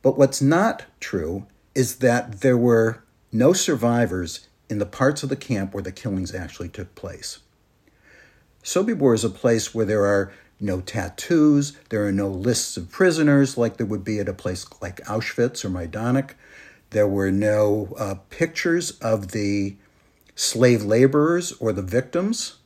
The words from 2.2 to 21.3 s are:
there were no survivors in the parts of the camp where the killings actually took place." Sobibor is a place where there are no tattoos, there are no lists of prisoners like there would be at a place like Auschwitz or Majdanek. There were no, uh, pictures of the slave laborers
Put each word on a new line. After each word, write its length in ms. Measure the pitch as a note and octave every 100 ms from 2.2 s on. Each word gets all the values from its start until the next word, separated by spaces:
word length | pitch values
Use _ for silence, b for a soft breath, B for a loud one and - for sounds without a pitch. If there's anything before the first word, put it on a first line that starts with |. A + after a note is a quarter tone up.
| - G#2
there 160 | C3+ B2
were 480 | A#2+ A#2 A2+ A2+ _ _ _
no 220 | A2 C3
survivors 960 | F#3 - C3+ A#2+ A#2+ A2+ F#2 E2+ - _ _ _
in 100 | G#2
the 80 | G#2
parts 360 | - C3 D3
of 60 | C#3
the 80 | C3+
camp 360 | - G#2+ F#2+
where 100 | G2+
the 100 | F#2+
killings 420 | F#2+ A2 F#2+ F2+
actually 360 | F#2 E2 - F2+
took 240 | - F2+
place." 440 | - F2+ D#2 - - _ _ _ _ _ b b b b b b b
Sobibor 500 | - F3 G#3+ G3 C#3
is 100 | A2+
a 60 | A2+
place 420 | - B2 A2+ -
where 120 | A2+ G#2
there 180 | G#2+
are 280 | G2+ G2+ F#2 B B B
no 220 | G#2 F#2
tattoos, 920 | F2+ A#2 F2 - - E3 D3+ C#3+ C#3+ b b
there 140 | G#2+
are 80 | G#2
no 160 | G2 G2
lists 480 | F#2 G#2+ A2+ - -
of 140 | E2+
prisoners 680 | - F#3 D#3+ D3+ C#3+ C3+ B2
like 200 | A#2 -
there 100 | A2
would 180 | G#2
be 140 | G2 G#2+
at 100 | G2
a 60 |
place 320 | F#2+ F2+ F#2 - -
like 180 | F2+ F#2
Auschwitz 600 | - G#2+ - - A#2+ -
or 60 | G2
Majdanek. 640 | F2+ E2+ G#2 A#2 C3 C#3 - B B B B B
There 180 | G#2+ G#2
were 220 | G2 G2
no, 640 | G2 G#2+ G#2+ G#2+ G#2+ G2 -
uh, 200 | G#2 F#2+ _
pictures 600 | - A#3+ - F3 E3+ E3+ -
of 300 | A#2 G#2+ G2
the 480 | G#2+ G2+ G2+ G2 G2 b b b b b
slave 480 | - - A2+ B2 A#2+
laborers 680 | G#2 A2+ C3+ D3 D#3